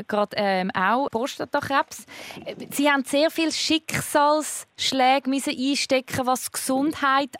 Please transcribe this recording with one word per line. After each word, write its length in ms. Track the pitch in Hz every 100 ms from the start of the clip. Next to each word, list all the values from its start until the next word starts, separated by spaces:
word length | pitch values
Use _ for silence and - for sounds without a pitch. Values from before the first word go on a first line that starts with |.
| 220
gerade, 280 | 208 208 -
ähm, 340 | 202 190 185
auch 340 | - 190 233 277
Prostatakrebs. 960 | 226 269 - 254 285 - 277 320 - - - - - - - -
Sie 180 | - 285
haben 160 | 277
sehr 260 | 247 285 311
viele 220 | 320 320
Schicksalsschläge 1800 | - - 311 - - - 302 294 302 302 - - - - 262 254 269 262
müssen 260 | 269 302 254
einstecken, 680 | 262 277 - 262 254 - 247
was 240 | 254 -
Gesundheit 840 | - - 262 285 311 277 269 277